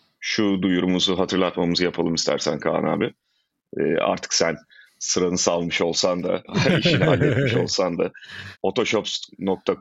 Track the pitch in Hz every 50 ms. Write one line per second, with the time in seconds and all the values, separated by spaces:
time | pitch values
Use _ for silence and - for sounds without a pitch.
0 | _ _ _ _ - - - - 107 101 98 95 98 95 90 87 90 92 92 90
1 | - 101 92 90 92 87 98 92 92 87 - 90 90 85 87 90 90 87 - 87
2 | 85 85 82 78 - - 69 71 - 76 78 - - - 80 80 78 78 78 -
3 | 113 131 - _ _ _ _ _ _ _ _ _ _ _ - - 73 78 82 -
4 | - - 95 82 - - - - 90 82 80 76 - _ - - - _ _ _
5 | - - - - 90 87 90 87 - 101 85 85 85 85 - - 90 85 82 -
6 | - 92 90 90 85 87 92 90 - - - 202 - 175 180 - - 175 156 127
7 | - 156 - - 147 147 120 123 139 123 113 - 90 92 - - 92 90 87 -
8 | 87 92 - - - - - - - - - - - 95 - 123 107 - 117 107
9 | 95 - - - - - - - 87 95 92 92 - - 90 -